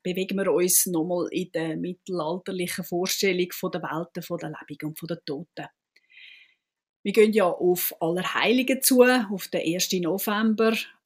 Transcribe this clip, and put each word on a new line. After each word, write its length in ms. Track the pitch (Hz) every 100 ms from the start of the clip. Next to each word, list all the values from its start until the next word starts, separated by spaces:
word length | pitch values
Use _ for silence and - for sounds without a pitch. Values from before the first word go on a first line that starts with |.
bewegen 340 | 180 185 190 190
wir 140 | 185
uns 340 | 156 180 - -
nochmal 400 | 170 175 175 165
in 180 | - 175
der 260 | 165 160 160
mittelalterlichen 1080 | 170 180 - 180 151 185 190 185 175 -
Vorstellung 640 | 175 175 185 - 196 180 180
von 220 | - 185
der 100 | 165
Welten 400 | 156 151 170 -
von 160 | 165 170
der 120 | 160
Lebenden 400 | 151 - 147 151
und 80 | 156
von 80 | 165
der 160 | 165
Toten. 420 | - 143 170 - - _ _ _ _ - - - _ _ _ _ _ _
Wir 100 | 202
gehen 200 | 196 220
ja 160 | 214 185
auf 440 | - 180 175 - -
Allerheiligen 840 | 165 175 180 - 160 254 254 262
zu, 200 | - 254
auf 460 | 247 254 202 196 -
den 140 | 185
ersten 400 | - 175 - 185
November, 760 | 175 190 - 208 220 214 220 220 - _